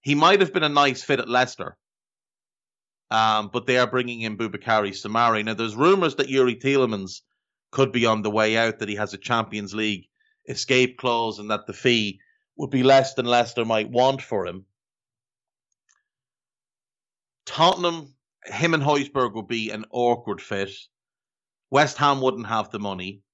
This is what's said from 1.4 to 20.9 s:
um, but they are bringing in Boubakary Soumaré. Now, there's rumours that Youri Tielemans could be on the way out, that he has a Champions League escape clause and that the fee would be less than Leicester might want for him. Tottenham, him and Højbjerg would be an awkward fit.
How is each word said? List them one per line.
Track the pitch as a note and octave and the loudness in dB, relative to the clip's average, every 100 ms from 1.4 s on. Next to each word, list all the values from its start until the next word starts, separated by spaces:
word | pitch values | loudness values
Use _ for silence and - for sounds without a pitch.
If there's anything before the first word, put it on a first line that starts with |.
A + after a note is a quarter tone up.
| B2+ - F2+ - _ _ _ _ _ _ _ _ _ _ _ _ _ | 0 -2 -14 -14 _ _ _ _ _ _ _ _ _ _ _ _ _
um, | A2 A2 G#2+ G#2 | 2 2 2 -2
but | B2 A2 | -6 0
they | B2+ | 2
are | B2 | 2
bringing | B2+ A#2+ A#2 | 0 -4 -6
in | A2+ G#2 | -8 -6
Boubakary | A2+ G2+ - A2 G2+ | -8 -8 0 0 0
Soumaré. | G2 G#2+ A2 A#2+ A2 | -6 -6 0 2 2
Now, | G#2+ | -2
there's | G#2+ A2+ G#2+ | -4 -6 0
rumours | D#3 G3 E3+ C3+ | 2 4 2 -2
that | C3+ | -2
Youri | C3+ B2+ A2 | 2 2 0
Tielemans | C3+ C#3 B2+ G#2+ F#2+ - _ _ _ _ _ | 0 2 2 -2 -8 -14 _ _ _ _ _
could | - C3+ | 0 0
be | B2 A#2 | 2 2
on | A2 | 2
the | G#2+ | 0
way | G#2 A2 A2 | 2 2 2
out, | A2+ A2 | 0 -2
that | G#2 | -8
he | G2+ | -6
has | G#2+ | -6
a | G2 | -8
Champions | - A#2 A2 G#2 G2+ | -4 -2 -2 -8 -8
League | G2+ G#2+ G2 - _ _ _ - | -4 -4 -4 -10 _ _ _ -14
escape | G#2+ - B2+ B2+ B2+ | -10 0 2 2 0
clause | B2+ A#2+ A2+ G2+ | -4 -2 -4 -8
and | G#2 | -6
that | G#2 - | -6 -6
the | |
fee | G#2 B2+ A#2+ G#2 F#2+ _ _ _ - | -4 0 0 0 -8 _ _ _ -12
would | C3 | -4
be | C3 | 2
less | B2+ C3+ C3+ | 6 6 6
than | - A#2+ | -2 0
Leicester | A#2+ A2+ - | 2 0 -2
might | A2+ A2 A2 | -2 -2 0
want | A#2+ B2+ C3+ | 0 2 0
for | - G#2+ | -6 -6
him. | F2 F#2 F#2+ _ _ _ _ _ _ _ _ _ _ _ _ _ _ _ _ _ _ _ _ _ _ _ _ _ _ _ - | -6 -10 -18 _ _ _ _ _ _ _ _ _ _ _ _ _ _ _ _ _ _ _ _ _ _ _ _ _ _ _ -14
Tottenham, | - E3 F#3 F3 E3 C#3+ _ _ _ - | 2 2 4 -2 -4 -12 _ _ _ -14
him | G#2+ E3 | -2 0
and | D#3+ | 2
Højbjerg | C#3+ D3 C3+ C#3 B2 | 2 2 0 -2 -2
would | G#2+ G#2 | -2 -6
be | A#2 A2 | -6 -6
an | G#2+ G#2+ | -8 -10
awkward | A#2+ A#2+ A#2 A#2+ G2 | -2 0 -2 -4 -10
fit. | - G2 G2 G2 - | -6 -6 -6 -8 -20